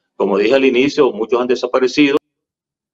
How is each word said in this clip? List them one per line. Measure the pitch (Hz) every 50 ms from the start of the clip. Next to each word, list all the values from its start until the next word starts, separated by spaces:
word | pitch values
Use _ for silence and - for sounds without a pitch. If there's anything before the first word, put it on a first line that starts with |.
| _ _ _
Como | - 98 98 98
dije | 98 104 110 131
al | 135 135
inicio, | 131 120 120 139 147 - 151 135 117
muchos | 101 104 110 - 123 117
han | 123
desaparecido, | 123 127 120 - - - 131 127 123 - 151 147 139 139 151 - _ _ _ _ _ _ _ _ _ _ _ _ _